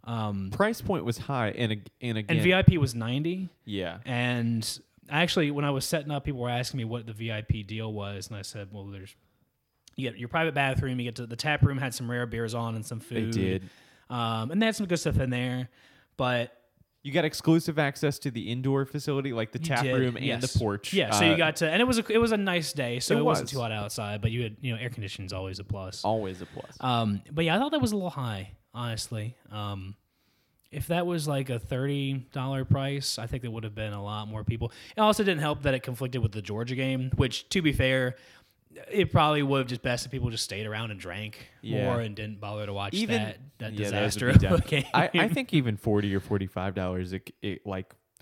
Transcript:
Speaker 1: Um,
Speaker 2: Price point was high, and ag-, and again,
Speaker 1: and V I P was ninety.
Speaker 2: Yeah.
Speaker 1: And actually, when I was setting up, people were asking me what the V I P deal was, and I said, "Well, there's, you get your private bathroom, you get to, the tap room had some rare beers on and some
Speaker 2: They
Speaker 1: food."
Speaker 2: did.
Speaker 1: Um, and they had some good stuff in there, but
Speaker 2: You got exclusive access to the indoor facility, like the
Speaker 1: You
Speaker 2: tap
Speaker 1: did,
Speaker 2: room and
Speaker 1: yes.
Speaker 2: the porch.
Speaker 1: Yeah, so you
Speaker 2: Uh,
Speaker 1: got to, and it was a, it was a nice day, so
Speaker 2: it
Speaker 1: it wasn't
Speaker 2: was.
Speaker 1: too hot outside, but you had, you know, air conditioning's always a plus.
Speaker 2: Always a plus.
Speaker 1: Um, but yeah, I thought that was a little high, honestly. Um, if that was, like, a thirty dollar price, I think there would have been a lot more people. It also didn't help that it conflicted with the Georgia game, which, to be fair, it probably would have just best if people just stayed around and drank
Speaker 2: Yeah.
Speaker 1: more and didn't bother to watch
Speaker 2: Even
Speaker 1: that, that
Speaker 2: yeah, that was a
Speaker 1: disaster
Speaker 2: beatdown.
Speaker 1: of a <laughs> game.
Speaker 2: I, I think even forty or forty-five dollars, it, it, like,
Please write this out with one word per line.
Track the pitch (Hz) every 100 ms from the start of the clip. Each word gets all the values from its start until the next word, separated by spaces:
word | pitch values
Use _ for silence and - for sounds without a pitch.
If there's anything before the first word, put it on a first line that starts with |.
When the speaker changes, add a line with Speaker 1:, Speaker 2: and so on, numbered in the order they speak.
Speaker 1:
Um, | 113 117 107 101 95
Speaker 2:
Price | - 202 226
point | - 185
was | 104 117
high, | - 139 107
and | - 117
ag-, | 107 - _
and | 123 110
again, | 104 160
Speaker 1:
and |
V | 160
I | 185
P | 190 180
was | 139
ninety. | 117 113 131 156 185 185 _
Speaker 2:
Yeah. | - 98 87 90
Speaker 1:
And | 120 120 123 123 117 117 107 - - _ -
actually, | 151 170 - 147
when | 143
I | 143
was | 139
setting | - 165 143
up, | 143
people | 143 131
were | 120
asking | 120 123 139
me |
what | 113 117 113
the |
V | 107 113
I | 107
P | 107 113
deal | 101 110 110
was, | 107 101 101 92
and | 107
I |
said, | 95 110 98
"Well, | 101 98
there's, | 98 95 - _ _ _ _ _ _ - -
you | 131
get | 117
your | 120
private | 165 160
bathroom, | 143 139 131 139 127
you |
get | 120 113
to, | 117
the | 117
tap | 151 147
room | 143 135
had | 131
some | 117 120
rare | 120 120
beers | 113 113
on | 117 117
and | 110
some | 110 113
Speaker 2:
They | - 117
Speaker 1:
food." | 113
Speaker 2:
did. | 113 95 92 92 - - _ _
Speaker 1:
Um, | 120 113 113 113
and | 180
they | 220
had | 214
some | 196
good | 170
stuff | 165 -
in | 131
there, | 123 127 127 123 _ - - _ -
but | 127 123 120 - _ _ _ _
Speaker 2:
You | 143
got | 147 156
exclusive | - - 165 160 151
access | 147 - 151 143
to | 143
the | 113 95
indoor | 123 131 135 135
facility, | 147 139 139 139
like | 117 110
the | 123
Speaker 1:
You | 165
Speaker 2:
tap | 127
Speaker 1:
did, | 127
Speaker 2:
room | 127 127 120
and |
Speaker 1:
yes. | - 117 127
Speaker 2:
the | -
porch. | 110 101 -
Speaker 1:
Yeah, | 190 120
so | 107 170
you |
Speaker 2:
Uh, | 160
Speaker 1:
got | 160 151
to, | 160
and | 175
it |
was | 247 233
a, | -
it | 220
was | 233
a | 214
nice | 196 175 147
day, | 147 123 120
so | -
Speaker 2:
it | 151
Speaker 1:
it |
wasn't | 147 156
Speaker 2:
was. | 135
Speaker 1:
too | 139
hot | 117
outside, | 107 104 - 104 104
but | 113
you | 117
had, | 117 107
you | 131
know, | 113
air | 123
conditioning's | 113 98 - 95
always | 95 95 95
a |
plus. | 98 101 92 92
Speaker 2:
Always | 98 110 98 92
a | 87
plus. | - - -
Speaker 1:
Um, | 131 120 113 101 -
but | 151
yeah, | 165 180
I |
thought | 277
that | 311
was | 254
a | 208
little | 180
high, | 143 123 101 95 - _
honestly. | 113 120 110 - 113 110 120 -
Um, | 107 104 98 95 101 _ _ _ _ _ _ _
if | 147 135
that | 170 175
was, | 170 151
like, | 139 135
a | 120
thirty | - 131 135 143 135 135 123
dollar | 143 131 135
price, | 131 139 135 139 135 -
I | 117
think | 135
there | 120
would | 113
have | 110
been | 104 107
a | 101
lot | 101 107 104
more | 107
people. | 107 113 113 - - -
It |
also | 214 214
didn't | 196 165
help | 151 143
that | 143
it | 131
conflicted | - 120 131 127
with | 110
the | 110
Georgia | 101 107 120
game, | 127 131 131 131 -
which, | 185 - -
to | 196
be | 156
fair, | 135 131 131 127 123 - - _ _ _ - -
it | 208 170
probably | 180 151 151
would | 139 139
have | 123
just | 123
best | 131 120
if | 123
people | 135 120
just | 113
stayed | - 101 110
around | 107 113
and | 101
drank | 90 90 107 - - -
Speaker 2:
Yeah. | 110 107
Speaker 1:
more | 127 120
and | 113 104
didn't | 107 104
bother | 104 104 101
to |
watch | 98 98
Speaker 2:
Even | 185 220 233
Speaker 1:
that, | 107 104 - _
that | 110
Speaker 2:
yeah, | 107 104
that | 101
was | 104 107
a |
Speaker 1:
disaster | 123
Speaker 2:
beatdown. | 135 95
Speaker 1:
of | 170
a | -
<laughs> |
game. | 147 135
Speaker 2:
I, | 139 -
I | 175 165
think | 170 254
even | 165 123 107
forty | - 104 101
or | 98
forty-five | - 104 95 - 95
dollars, | 95 92 92 90
it, | 92 - -
it, | 104 92
like, | - 95 92 - _ _